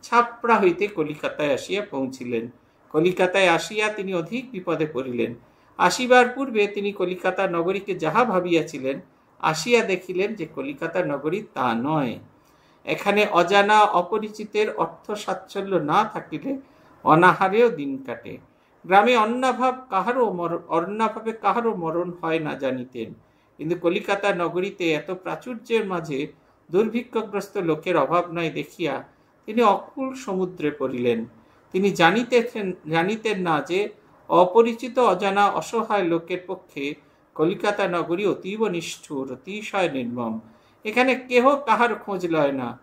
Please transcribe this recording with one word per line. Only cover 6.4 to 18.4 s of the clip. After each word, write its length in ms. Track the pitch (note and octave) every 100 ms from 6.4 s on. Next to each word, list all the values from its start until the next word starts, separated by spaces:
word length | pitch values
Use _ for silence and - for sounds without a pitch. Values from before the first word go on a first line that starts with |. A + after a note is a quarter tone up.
| C4+ A3 G3+
তিনি 240 | G3+ G3+
কলিকাতা 560 | G3+ F3+ F3+ F#3 F#3 F#3+
নগরীকে 480 | E3+ E3+ G3 G3 F#3
যাহা 280 | D#3 F3
ভাবিয়াছিলেন, 760 | A#3+ F#3 F3 E3 D#3 - C3 C#3 - _ _ _
আসিয়া 440 | D#3 D#3 A#3+ A#3+
দেখিলেন 500 | F#3+ F#3 - F3+ G#3 G#3+
যে 100 | D#3
কলিকাতা 600 | - C3+ C#3+ D#3+ F#3 D#3
নগরী 380 | C#3+ D3+ F#3+ G#3
তা 200 | - B2+
নয়। 460 | A2+ C3 D#3 B2+ G#2 - _ _ _ _ _ -
এখানে 420 | D#3 G3+ G3+ G#3
অজানা 500 | E3+ F3 G3+ G3+ G#3+
অপরিচিতের 960 | G#3 F3 F3 A3 G#3+ - G#3 G#3 G#3+ -
অর্থ 360 | D#3+ - -
সাচ্ছল্য 640 | G#3 - F#3 - G3+ G3 F#3
না 340 | D3 F3 G#3+
থাকিলে 440 | - - D#3 C#4 C4+ - _ - -
অনাহারেও 680 | - D#3 F3+ D#3 F#3+ G#3 A#3
দিন 340 | D#3 C#3+ C3+
কাটে। 340 | B2+ A#2 - -